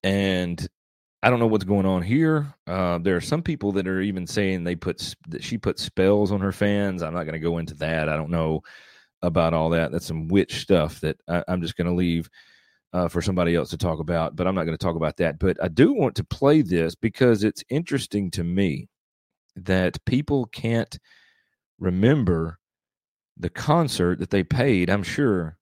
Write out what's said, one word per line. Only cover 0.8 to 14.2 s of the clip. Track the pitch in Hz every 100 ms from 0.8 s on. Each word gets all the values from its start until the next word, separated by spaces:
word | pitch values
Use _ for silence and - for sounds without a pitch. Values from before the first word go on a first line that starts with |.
| _ _ _ _
I | 110
don't | 123
know | 117
what's | 107
going | 92 101 95
on | 92
here. | 87 131 160 156 143 - -
Uh, | 92 90 87
there | 90 87
are |
some | - 156
people | 170 151 101
that | 98 92
are | 95
even | 98 92 87
saying | - 95 92
they | 87 87
put | 87 -
s-, | - - -
that | -
she | - 113
put | - -
spells | - - 95 104 101
on | 101
her | 98
fans. | 92 104 101 101 90
I'm | 82
not | 85
gonna | 78 80
go | 82 85
into | 80 78
that. | 78 80 78
I | 78
don't | 78
know | 82 80 78 - - - - _ _
about | 87 85 82 82
all | 80
that. | 82 78
That's | 82 -
some | 80 80
witch | 98 - -
stuff | - 92 78 -
that | 78 - -
I, | 87 -
I'm | 90
just | 82 -
gonna | 87 87
leave, | 90 82 82 _ _ _ _ _ _
uh, | 90 85
for | 87
somebody | 85 90 87 85
else | 67
to | -
talk | 90 78
about, | 78 85